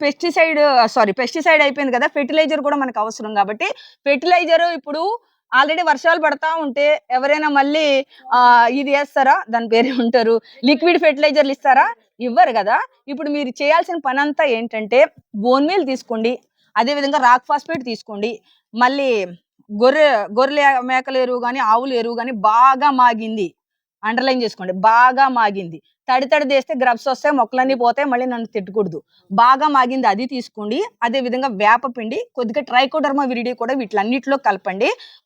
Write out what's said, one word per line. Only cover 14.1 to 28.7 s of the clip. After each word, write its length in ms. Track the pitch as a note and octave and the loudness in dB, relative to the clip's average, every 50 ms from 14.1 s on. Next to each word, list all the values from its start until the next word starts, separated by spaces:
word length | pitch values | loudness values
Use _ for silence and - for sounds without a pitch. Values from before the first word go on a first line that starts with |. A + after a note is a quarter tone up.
| B3+ C4+ | -2 -2
అంతా 240 | C#4+ D4 C#4+ - D#4+ | -2 -2 0 0 0
ఏంటంటే 640 | D4 A#3+ A3+ A#3 A#3 - A3 G#3+ G#3 A#3 B3+ D4+ D4+ - - _ _ - | 0 0 -2 -4 -6 -8 -8 -6 0 2 2 2 2 0 -14 _ _ -10
బోన్ 320 | G#3 G3 B3 B3+ C4+ C#4+ D#4 | -4 0 2 2 2 2 2
మీల్ 180 | F#4 G4+ D#4+ | 0 -2 -2
తీసుకోండి, 540 | C4 C4 B3 - _ A#3 A3 A3 A#3 B3 - _ _ _ _ _ _ _ G#3 | -2 -4 -6 -6 _ -8 -4 -4 -4 -4 -4 _ _ _ _ _ _ _ -2
అదేవిధంగా 400 | A#3 B3 D4 C#4+ C#4 C#4 C#4+ D4 | -2 0 -2 -2 -2 -2 -2 2
రాక్ 260 | B3+ A#3+ A#3+ B3+ - _ | 4 4 4 2 2 _
ఫాస్ఫేట్ 340 | D4 C#4+ - - E4 D#4+ B3+ | -4 -4 -4 -6 -8 -8 -6
తీసుకోండి, 560 | B3 A3+ G#3 - - G#3+ G3+ G3+ A#3 A3+ - _ _ _ _ _ _ - | -8 -10 -10 -12 -14 -10 -6 -6 -6 -6 -10 _ _ _ _ _ _ -2
మళ్ళీ 500 | A3 A#3+ B3+ C4+ C#4+ C#4 C4 A#3+ G#3+ F#3+ F3+ F3 F3 _ _ _ _ _ _ G#3 | 0 0 0 0 0 -2 0 0 -2 -4 -6 -10 -18 _ _ _ _ _ _ -4
గొర్రె, 360 | G#3 A#3 B3+ C#4 D#4 D4+ D4 | 0 2 2 4 4 4 4
గొర్రెల 720 | C4 G#3+ G3+ F3+ G#3 A3 C4 C4+ C#4+ D4 C#4+ C#4 C#4 B3+ | 4 2 -2 -2 -2 -2 0 0 0 2 2 2 2 2
మేకల 380 | B3 B3 C4 B3+ C4 C#4 C4+ C4 | -2 -2 -2 -2 -2 -2 -2 -2
ఎరువు 220 | B3+ B3 B3 A#3+ | -2 -2 -2 -4
కానీ 200 | A#3 A#3+ B3 C4+ | -4 -4 -4 -2
ఆవుల 340 | B3+ G#3+ A3 A#3 B3+ C#4 B3+ | 0 2 2 2 0 -2 -2
ఎరువు 220 | A#3 A3+ A#3 A#3 | -2 -2 -4 -4
కానీ 160 | A3+ A#3 B3 | -6 -6 -6
బాగా 600 | C4 G#3 F#3+ A3 G#3+ A#3 B3 C4+ C4+ C4 C#4 D4 | -8 -2 0 2 4 6 6 6 4 4 2 0
మాగింది 600 | C4+ B3+ B3 A#3+ A#3 A3 A3+ A3 A3 G#3+ F#3+ E3 - _ _ _ _ _ _ _ _ _ - | 2 4 4 4 2 0 -4 -6 -4 -4 -4 -6 -6 _ _ _ _ _ _ _ _ _ -6
అండర్‌లైన్ 400 | G#3+ A#3 A#3+ B3 C4+ C4 B3+ A#3+ | -4 -4 -2 0 0 0 0 -2
చేసుకోండి. 300 | G#3+ - - F#3 F#3 F#3 | -4 -6 -8 -8 -8 -6
బాగా 540 | F#3+ F#3 A3 A3+ A#3 B3 B3+ B3+ B3+ C4+ C4 | 0 2 4 6 6 4 4 4 4 2 2
మాగింది. 540 | B3+ A#3+ A3+ G#3 G3+ G3 F#3 E3+ D#3+ D#3+ _ _ _ _ _ - B3+ | 2 0 0 0 -2 -4 -8 -10 -12 -16 _ _ _ _ _ -2 0
తడి 120 | C4 C4+ | 0 0
తడి 300 | C4 D#4+ D4+ D4 B3+ C#4 | 0 0 0 0 2 0
చేస్తే 180 | C4+ B3+ - D#4+ B3+ C4 | 0 0 -2 -4 0 0
గ్రబ్స్ 240 | B3+ A#3+ A3+ - C#4+ | 0 0 0 -2 -4
వస్తాయి, 280 | B3+ B3 - D4 D4 | -4 -2 -2 -2 0
మొక్కలన్నీ 380 | C4+ A#3 G#3 - B3+ B3+ C4 C4+ | 0 0 -2 0 -2 0 0 0
పోతాయి, 340 | A#3 A#3+ A#3+ A#3 C#4 C#4+ C#4+ | 0 0 0 0 0 -2 -2
మళ్ళీ 180 | B3+ A#3+ B3+ | -2 -2 -2
నన్ను 200 | C4 B3 A#3 A3+ | -4 -6 -8 -8
తిట్టకూడదు. 580 | G#3+ _ A3 F#3+ F3+ | -8 _ -10 -10 -6